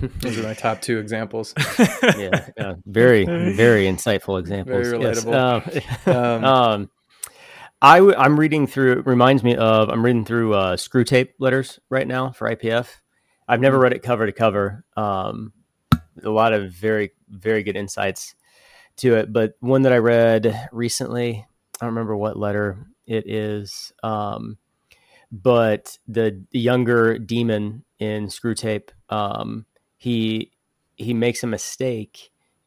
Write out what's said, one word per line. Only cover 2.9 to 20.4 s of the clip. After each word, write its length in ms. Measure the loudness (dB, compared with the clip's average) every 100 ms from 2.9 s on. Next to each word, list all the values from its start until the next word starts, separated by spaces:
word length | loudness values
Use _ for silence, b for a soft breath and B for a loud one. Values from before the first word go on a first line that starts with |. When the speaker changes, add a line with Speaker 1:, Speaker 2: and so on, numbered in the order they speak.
| 4 6 6 4
Speaker 3:
very 600 | 0 -2 4 4 6 2
insightfful 540 | 0 -2 -4 -2 -6
examples. 480 | -4 -8 -4 -4 -4
Speaker 1:
Very 160 | -2
Speaker 3:
Yes. 200 | -2 -4
Speaker 1:
relatable. 840 | -2 0 2 0 -2 -8 -8 -4 0
Speaker 3:
Um, 80 | 2
<laughs> 0 |
Speaker 1:
Um, 280 | 2 0
Speaker 3:
um, 460 | 2 4 4 0 -4 _ _ B B B B B B _
I 160 | 8 10
w-, 160 | 8 6
I'm 240 | 4 4
reading 280 | 2 2 0
through, 320 | 2 2 2
it 60 | 2
reminds 360 | 4 6 6
me 120 | 4 2
of, 340 | 4 4 2
I'm 140 | 2
reading 220 | 2 2 0
through, 280 | -2 0
uh, 240 | 0 0 -2
Screw 260 | -2 0
Tape 300 | 2 2 0 _
Letters 400 | -2 0 -4 -12 _
right 180 | -4 -4
now 240 | -4 -6
for 160 | -6 -6
I 80 | -4
P 160 | -2
F. 300 | -2 -4 -14 _ _ _ _ -8
I've 120 | -2
never 180 | 0 2
Speaker 1:
Mm. 40 |
Speaker 3:
read 120 | 0
it 80 | 0
cover 220 | -6 -4 -4
to 60 |
cover. 520 | -2 -2 0 -4 -8 -14 -6
Um, 560 | -4 -4 -6 -10 -14 _ _ _ _ -2 -2 -12
a 60 | -4
lot 240 | 0 2
of 180 | 0 -4
very, 400 | -8 -4 -2 -4 -10 _
very 320 | -10 -4 -2
good 120 | -2 -6
insights 600 | -8 -6 -6 -6 -14 -20 b b b b b -4
to 180 | 2 2
it. 180 | 0
But 220 | -2 -2 -4
one 220 | 0 2
that 100 | 4
I 60 | 4
read 720 | 4 4 4 2